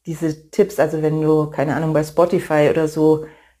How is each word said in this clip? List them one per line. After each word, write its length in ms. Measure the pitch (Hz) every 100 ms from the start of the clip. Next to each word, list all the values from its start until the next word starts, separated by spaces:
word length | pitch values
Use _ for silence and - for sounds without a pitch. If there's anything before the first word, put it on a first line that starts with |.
| -
diese 440 | 156 160 156 -
Tipps, 300 | - 190 -
also 220 | 156 156
wenn 200 | 156 156
du, 280 | 156 156 151
keine 260 | 147 147 -
Ahnung, 180 | 160
bei 100 | 151
Spotify 680 | 151 - 175 175 - 156 151
oder 160 | - 156
so 380 | 156 156 156 156 - _ _